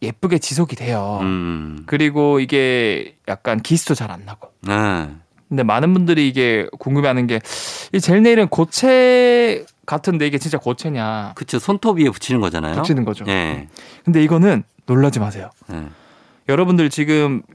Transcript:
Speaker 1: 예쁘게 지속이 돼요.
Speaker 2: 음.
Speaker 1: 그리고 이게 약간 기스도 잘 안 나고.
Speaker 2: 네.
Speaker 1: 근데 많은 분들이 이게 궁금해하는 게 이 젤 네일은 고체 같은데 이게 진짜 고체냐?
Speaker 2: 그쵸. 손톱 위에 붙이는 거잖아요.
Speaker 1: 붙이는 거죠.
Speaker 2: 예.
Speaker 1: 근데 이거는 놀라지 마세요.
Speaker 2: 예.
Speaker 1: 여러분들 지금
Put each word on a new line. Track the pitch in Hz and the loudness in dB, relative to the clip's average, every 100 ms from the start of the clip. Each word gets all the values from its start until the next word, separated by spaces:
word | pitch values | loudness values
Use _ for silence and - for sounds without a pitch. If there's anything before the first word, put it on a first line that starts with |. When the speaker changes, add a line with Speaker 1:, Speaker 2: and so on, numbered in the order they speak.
Speaker 1:
예쁘게 | 107 113 185 170 | -10 -4 -2 -2
지속이 | - 139 165 127 | -2 -2 -2 -2
돼요. | 120 113 101 104 | -4 -4 -4 -4
Speaker 2:
음. | 95 92 87 82 78 76 78 | -2 -2 -4 -6 -8 -12 -6
Speaker 1:
그리고 | 147 151 147 147 143 | 0 0 2 2 2
이게 | 131 139 131 123 117 82 - _ - | 2 2 2 2 0 -2 -6 _ -10
약간 | 98 - 110 | -6 -2 -4
기스도 | 110 165 - 147 | 0 0 0 -4
잘 | 110 | -4
안 | 90 101 | -12 -16
나고. | 104 - _ | -20 -20 _
Speaker 2:
네. | 98 104 107 90 76 78 _ _ _ | -4 -2 0 -2 -6 -12 _ _ _
Speaker 1:
근데 | 139 | -2
많은 | 117 110 156 | 0 2 2
분들이 | 185 175 160 139 | 2 2 2 2
이게 | 131 123 113 95 - | 2 2 0 -2 -8
궁금해하는 | - 139 143 127 120 | -2 0 2 2 0
게 | 113 - - - - - | -2 -6 -12 -12 -12 -4
이 | 196 | -2
젤 | 170 185 | 2 4
네일은 | 233 226 196 | 6 4 2
고체 | - 165 - 262 254 254 247 247 240 233 202 - _ - | 0 -2 0 2 4 4 4 4 4 2 -2 -8 _ -6
같은데 | 151 196 170 147 | -4 -2 0 0
이게 | 143 | -2
진짜 | 156 147 | -2 -4
고체냐? | 120 123 165 143 110 110 104 - | -4 -4 -4 -6 -4 -6 -8 -12
Speaker 2:
그쵸. | - 123 | -6 -6
손톱 | - 196 233 185 | -2 0 0 2
위에 | 143 | 2
붙이는 | - - 127 | 0 -2 0
거잖아요. | 98 82 78 82 | 0 -2 -4 -4
Speaker 1:
붙이는 | 165 143 107 | 0 0 0
거죠. | 104 104 | -4 -2
Speaker 2:
예. | 95 82 73 73 - - - - | -2 -2 -6 -10 -20 -20 -8 0
Speaker 1:
근데 | 160 | 4
이거는 | 151 165 190 139 - _ - | 4 4 4 2 -2 _ 0
놀라지 | 127 139 135 | 2 4 2
마세요. | 101 98 92 _ _ | -4 -6 -14 _ _
Speaker 2:
예. | 82 76 78 _ _ _ _ - | -14 -14 -18 _ _ _ _ -4
Speaker 1:
여러분들 | 139 180 180 156 | 0 2 2 2
지금 | 139 147 151 147 127 - | 0 0 2 2 -2 -8